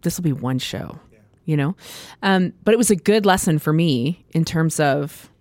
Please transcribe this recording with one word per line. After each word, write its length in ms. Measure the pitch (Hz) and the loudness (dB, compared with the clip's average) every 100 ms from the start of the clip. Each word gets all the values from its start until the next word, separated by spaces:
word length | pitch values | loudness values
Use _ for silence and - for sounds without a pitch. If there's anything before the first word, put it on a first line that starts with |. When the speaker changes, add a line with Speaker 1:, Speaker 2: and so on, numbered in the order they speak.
Speaker 1:
this 140 | 170 - | -4 -2
will 60 | |
be 80 | 170 | -2
one 260 | 135 123 127 | -2 -4 -4
show, 400 | - - - - _ | -6 -10 -12 -14 _
Speaker 2:
Yeah. 60 | _ _ _ | _ _ _
Speaker 1:
you 120 | - 151 | -4 -2
know?" 200 | 143 190 - - - - | -2 -4 -14 -20 -20 -6
Um, 300 | 196 190 180 - | 0 2 0 -2
but 100 | - | 0
it 40 | 226 | 2
was 120 | 214 | 4
a 60 | 190 | 2
good 280 | - 214 202 | 2 2 4
lesson 320 | 185 - 156 | 2 2 0
for 140 | 156 | 2
me 520 | 156 170 127 127 170 _ | 2 2 0 -2 -6 _
in 120 | 160 | -2
terms 360 | 160 165 160 - | -2 0 0 0
of 500 | 147 139 143 - - _ | 0 0 -4 -10 -20 _